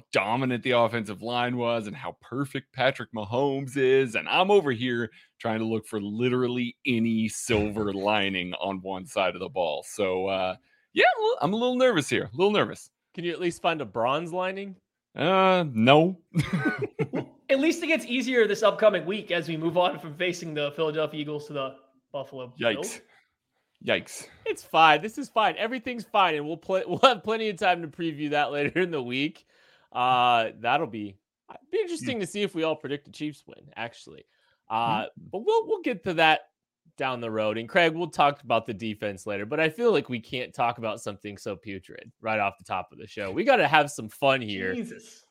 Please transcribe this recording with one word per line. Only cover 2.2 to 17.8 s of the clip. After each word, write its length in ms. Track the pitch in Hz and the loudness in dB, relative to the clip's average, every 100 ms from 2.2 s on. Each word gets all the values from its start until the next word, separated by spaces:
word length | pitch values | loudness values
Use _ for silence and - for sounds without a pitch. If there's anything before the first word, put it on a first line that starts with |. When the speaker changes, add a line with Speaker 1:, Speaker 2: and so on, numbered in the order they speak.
Speaker 1:
perfect 500 | - 127 139 139 - | -10 -6 -6 -6 -8
Patrick 400 | - 131 139 120 | 0 0 0 -6
Mahomes 640 | 113 101 123 143 135 139 139 | -8 -4 0 0 -2 -4 0
is. 400 | 131 135 131 107 | 4 4 4 -2
And 140 | 78 | 0
I'm 200 | 143 185 | 2 4
over 220 | 202 147 | 4 4
here 400 | 113 127 117 113 - _ _ | 0 -2 -2 -4 -10 _ _
trying 220 | 113 110 | -4 -2
to 60 | 113 | -2
look 200 | 110 - | -2 -4
for 140 | 110 | -6
literally 760 | 101 107 127 127 123 123 120 - - | -6 -2 0 0 0 -2 -4 -4 -2
any 420 | 117 113 113 110 | 0 2 0 -2
silver 640 | - - 110 107 104 104 | -4 0 2 2 -2 -4
<laughs> 0 | |
lining 600 | 98 101 107 98 95 90 | -2 2 2 2 -2 -4
on 280 | 87 95 95 | -6 -4 -4
one 240 | 92 92 92 | -6 -8 -6
side 300 | - 92 90 | 0 0 0
of 60 | |
the 80 | 90 | -6
ball. 340 | 95 82 73 - | -2 -2 -4 -8
So, 420 | - 95 92 95 | -4 -2 0 -2
uh, 280 | 95 92 92 _ _ _ | -2 -2 -6 _ _ _
yeah, 100 | - 339 | 2 2
I'm 60 | 480 | 4
a 60 | 427 | 0
little, 120 | 494 | 0
I'm 120 | 151 | 0
a 40 | 214 | 0
little 180 | 247 254 | 0 2
nervous 320 | 254 190 - | 2 2 0
here, 220 | 110 95 | -2 -2
a 40 | 127 | 0
little 160 | 196 | 2
nervous. 360 | 208 117 - - _ _ | 2 0 -4 -18 _ _
Speaker 2:
Can 120 | - 170 | -10 -8
you 80 | |
at 80 | 160 | -4
least 200 | 180 170 | -4 -2
find 200 | 175 160 | -2 -2
a 40 | 120 | -4
bronze 460 | 117 117 143 170 | 0 0 0 -2
lining? 460 | 180 185 190 196 185 _ _ _ | -6 -6 -6 -12 -14 _ _ _
Speaker 1:
Uh, 520 | - 151 190 190 185 160 | -2 2 4 6 4 2
no. 460 | 110 117 147 175 185 _ | 4 8 8 6 2 _
<laughs> 440 | 175 - 170 139 740 415 - - 247 - - - | -2 -2 -2 -2 -2 -6 -4 -4 -4 -6 -12 0
Speaker 3:
At 100 | 269 | 2
least 200 | 311 330 | 2 0